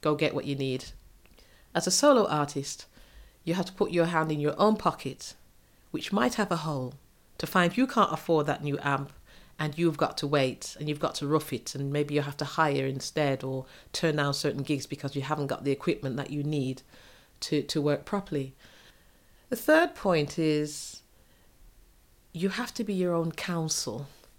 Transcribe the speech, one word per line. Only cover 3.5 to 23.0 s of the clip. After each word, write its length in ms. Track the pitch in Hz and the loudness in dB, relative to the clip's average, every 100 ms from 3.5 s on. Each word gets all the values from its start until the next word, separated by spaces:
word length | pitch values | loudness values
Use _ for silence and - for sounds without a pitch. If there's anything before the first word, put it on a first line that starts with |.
have 120 | 180 185 | -2 -2
to 60 | |
put 200 | - 202 | -2 0
your 140 | 170 165 | 2 2
hand 260 | 165 156 | 2 0
in 80 | 151 | 0
your 140 | 147 - | 0 4
own 180 | 208 214 | 4 4
pocket, 580 | 170 - 135 - - - - _ _ _ _ | 0 -2 -6 -8 -14 -16 -20 _ _ _ _
which 220 | - - | -8 -2
might 220 | 202 247 | 0 2
have 160 | 233 196 | 0 0
a 60 | 165 | -2
hole, 380 | 160 139 127 139 - _ _ - | -2 -4 -6 -10 -20 _ _ -10
to 80 | 165 | 0
find 300 | 190 175 233 | 2 4 4
you 100 | 262 | 2
can't 260 | 226 196 | 4 2
afford 340 | 156 - 156 147 | 2 2 2 2
that 180 | - | -2
new 140 | 147 139 | -2 -2
amp, 300 | 143 139 139 - - - - - | -2 -2 -4 -12 -20 -20 -20 -6
and 200 | 151 151 | -6 2
you've 180 | 170 151 | 0 2
got 200 | 156 - | 0 0
to 80 | 143 | 0
wait, 500 | 147 131 - - - | 2 2 0 -10 -6
and 100 | 151 | -4
you've 120 | 147 | -2
got 140 | 165 - | -2 -2
to 100 | 143 | 0
rough 260 | 151 - | 0 0
it, 220 | 123 - | -6 -6
and 180 | 139 139 | -6 -2
maybe 220 | 147 147 | -2 0
you 80 | 147 | 0
have 140 | 139 139 | -2 -4
to 80 | |
hire 420 | 139 - 156 139 135 | -4 0 2 2 -2
instead 560 | 135 - 160 143 131 | -4 -4 0 0 0
or 240 | 131 131 - - - | -4 -6 -8 -18 -12
turn 240 | - 165 151 | -2 0 2
down 180 | 143 | 0
certain 280 | 135 147 143 | 0 -2 -2
gigs 200 | 135 135 | -2 -2
because 300 | - 143 135 139 | -4 -8 -6 -6
you 60 | |
haven't 240 | 135 147 139 | -4 -2 -2
got 180 | - | -2
the 60 | 139 | -2
equipment 460 | 135 180 - 135 127 | 0 0 -2 -2 -4
that 140 | - | -4
you 120 | 147 | -4
need 400 | 147 151 131 131 - - - - _ _ | -2 0 -2 -4 -12 -20 -20 -20 _ _
to, 220 | - 151 | -2 0
to 180 | 143 156 | 0 0
work 240 | 147 143 | 0 0
properly. 500 | - 196 - 147 135 - - - - _ _ _ _ _ _ | -2 -6 -2 -4 -6 -12 -20 -20 -20 _ _ _ _ _ _
The 80 | 240 | -2
third 380 | - 320 339 | 4 6 4
point 440 | - 196 165 147 - | 0 2 2 2 0
is 640 | 156 151 151 - - - _ - _ _ - - - - - _ _ _ _ | 2 2 0 -6 -14 -16 _ -20 _ _ -20 -20 -20 -20 -20 _ _ _ _
you 160 | 160 190 | -4 -2
have 260 | 202 240 | -2 -6
to 100 | - | -4
be 100 | 208 | -2
your 200 | 190 | 0